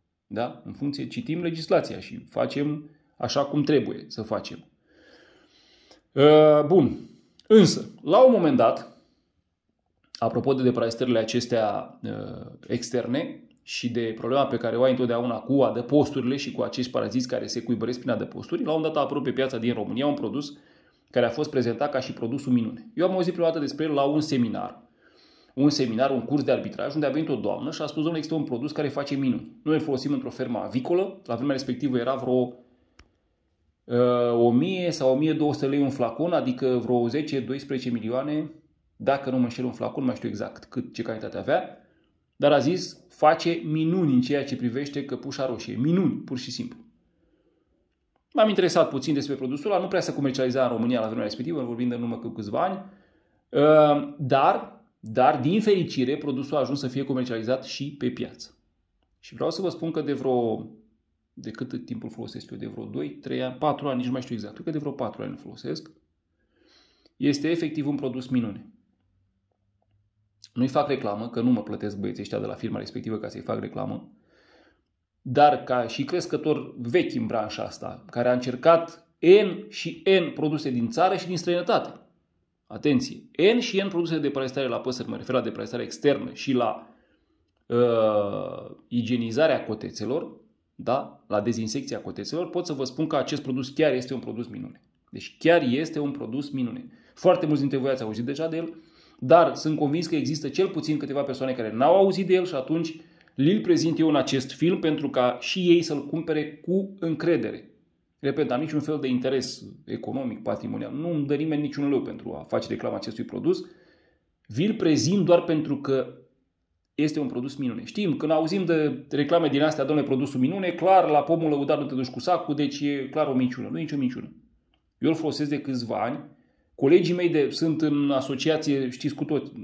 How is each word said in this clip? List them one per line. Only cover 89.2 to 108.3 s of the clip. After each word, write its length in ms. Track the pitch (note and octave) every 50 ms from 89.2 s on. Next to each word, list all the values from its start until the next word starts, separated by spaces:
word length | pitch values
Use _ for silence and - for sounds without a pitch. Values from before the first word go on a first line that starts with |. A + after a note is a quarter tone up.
| A#2 A2+ A2+ C#3 D#3+ D3+ C3 A#2 -
cotețelor, 640 | - G#2+ - - F#2+ - - G#2+ A2 C#3 E3+ - - - - _ _ _ _ _ _ _
da? 480 | - - A#2 B2+ C#3+ C#3+ - - _ _
La 140 | - G#2 G#2
dezinsecția 600 | G2+ A#2+ A2+ A2+ A2 A2 - C#3 C3 - A#2 G2+
cotețelor, 480 | - G#2 - G2+ G2+ - D3 E3 F3 E3
pot 160 | - F3+ F3
să 80 | - D3
vă 100 | C3 C3+
spun 240 | B2+ - D#3+ D#3+
că 80 | D#3 D#3
acest 260 | C#3 B2 - D3+ -
produs 280 | - C3+ B2 C#3 C3+ C3+
chiar 240 | - - D#3 D3 B2+
este 200 | B2+ B2+ - C3+
un 60 | A#2
produs 280 | - A#2 G#2+ A#2 A#2
minune. 340 | - G#2 G#2 G2+ - - _ _ _ _ _ _ -
Deci 260 | - - - - - -
chiar 220 | - D#3+ E3+ E3+
este 380 | D3 A#2+ B2 C#3+ D#3+ D#3 - D3
un 120 | D3 C#3+
produs 380 | B2 - A2+ A2 A#2 C#3+ C#3+ -
minune. 360 | C#3 C3 B2 A#2 - - - - - - _ _ _
Foarte 320 | - - F#3 F3+ F3 E3
mulți 160 | D3+ D3+ C3+
dintre 160 | C#3 C3+ C#3
voi 140 | C3 B2 C3+
ați 120 | B2+ A#2 A2+
auzit 220 | A2 G#2+ A2+ A#2+
deja 220 | C3+ C#3 D#3 D#3+
de 100 | E3 D3+
el, 200 | E3 E3+ E3 - - - _ _ _ _ _ _ -
dar 360 | B2+ C3 D#3+ F3 E3 - -
sunt 220 | - - D#3 D3+
convins 300 | D3+ D3+ C3+ C#3+ F3 E3+
că 80 | F3 E3+
există 340 | D3 B2 C3 D#3+ D3 D3 C#3
cel 180 | - F#3 F#3+
puțin 300 | F#3 - D#3 D3+ D#3 D3+
câteva 240 | C3+ C#3+ C3+ C3+ C#3+
persoane 320 | C#3 C#3 B2 - C3+ C3 B2
care 180 | B2 A2 G#2+ G#2+
n-au 220 | A#2 C#3 D#3 F3+
auzit 320 | G3 G3 G3 D#3+ F3+ F#3+
de 60 | E3 F#3
el 120 | F#3 F3
și 100 | - D#3+
atunci 400 | C3+ - - D#3+ E3+ D#3+ - - - - - _ _ _ _ -
li-l 260 | C3+ C#3 D#3+ G3+ G#3+
prezint 380 | - F3+ E3 - D#3 E3 D3+ C#3+
eu 80 | D#3+
în 80 | D#3 D3
acest 360 | C#3 B2+ - C3+ C3 B2+ -
film 280 | - - D#3 F3 G3 -
pentru 300 | - D#3 D3 C#3+ C#3+ C#3
ca 280 | - C3 B2+ B2 - -
și 200 | - - - F#3+
ei 220 | F3 F3 E3+ F3
să-l 240 | D#3+ - D3 C#3 C#3+
cumpere 480 | - D#3 E3 D#3 D#3+ D#3 D3+ C#3+ - -
cu 420 | - - E3+ F#3 G3 F#3+ - - -
încredere. 680 | E3 E3 D3+ - - F3 E3 B2+ A2 G#2+ - - - - _ _ _ _ _ _ _ _ _ -
Repet, 320 | C#3 C#3